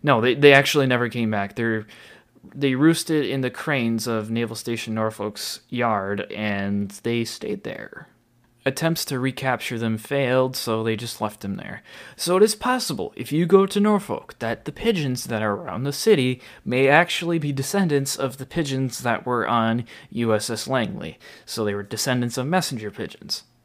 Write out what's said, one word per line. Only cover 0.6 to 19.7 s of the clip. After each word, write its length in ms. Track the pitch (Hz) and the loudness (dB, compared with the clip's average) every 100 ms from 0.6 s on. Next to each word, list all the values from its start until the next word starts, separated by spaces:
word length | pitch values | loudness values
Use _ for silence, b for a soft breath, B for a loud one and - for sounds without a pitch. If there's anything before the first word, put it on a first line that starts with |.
| 139 151 135 | 6 2 2
never 220 | 123 120 | 2 0
came 220 | 120 113 | -2 -2
back. 240 | 107 98 - | -2 -4 -2
They're, 280 | 113 110 107 B B B B _ - 135 | -2 -2 -6 B B B B _ -20 -2
they 200 | 139 131 | 0 4
roosted 500 | 156 165 - 156 120 | 4 4 0 0 0
in 160 | 135 | -2
the 80 | 127 | -2
cranes 580 | - - 139 117 113 120 | -4 -2 0 0 0 0
of 240 | 113 107 | -2 -2
Naval 240 | 113 113 110 | -2 -2 -4
Station 380 | - 117 - | -6 -6 -4
Norfolk's 680 | 110 110 110 107 104 - - _ | -2 -2 -2 -8 -6 -10 -10 _
yard, 640 | 120 120 107 98 101 98 | -2 0 0 -2 -4 -6
and 600 | - 107 101 98 101 101 - | -4 -4 -2 -2 -2 -4 -6
they 220 | 117 117 113 | -4 -2 -4
stayed 400 | - - - - | -6 -8 -8 -8
there. 420 | - 53 - - _ _ _ _ _ - | -12 -14 -16 -20 _ _ _ _ _ -4
Attempts 400 | 131 165 165 - | -2 -2 -2 -4
to 140 | 131 | -2
recapture 600 | 131 131 135 120 - 120 | -2 -2 -2 -2 -4 -4
them 180 | 113 110 | -2 -2
failed, 580 | - 139 131 127 131 131 | -2 0 2 2 2 -2
so 280 | - 113 | -2 -2
they 140 | 113 107 | 0 -2
just 240 | 117 - | -6 -6
left 180 | 107 - | -6 -6
them 160 | 101 98 | -8 -8
there. 260 | - - B B B - | -8 -14 B B B -8
So 180 | 170 185 | 0 6
it 80 | |
is 120 | 214 - | 6 4
possible, 580 | 254 254 - 123 87 - | -2 -2 -2 -4 -6 -8
if 160 | 120 | -2
you 140 | 147 170 | 0 6
go 200 | 190 196 | 6 6
to 140 | 208 | 2
Norfolk, 560 | 208 208 202 - - - | 2 2 0 -8 -8 -8
that 260 | 113 117 - | -6 -4 -8
the 80 | |
pigeons 500 | - 233 190 143 127 | -4 0 0 0 -2
that 180 | - 113 | -2 -2
are 120 | 110 | 0
around 300 | 101 165 92 | -2 -4 -4
the 100 | 139 | -4
city 480 | 139 - 185 127 123 B B - | 0 4 4 4 -2 B B -2
may 240 | 123 135 | 2 6
actually 500 | 147 175 - 170 170 | 6 6 0 -2 -2
be 140 | 147 | -2
descendants 640 | 135 135 202 185 143 135 - | -4 -2 0 2 2 0 -2
of 200 | 135 120 | -4 -4
the 80 | - | -6
pigeons 540 | 170 143 131 131 - | -4 -2 -2 -2 -2
that 260 | 123 117 - | -2 -2 0
were 220 | 120 98 | -2 2
on 380 | 117 113 | 2 2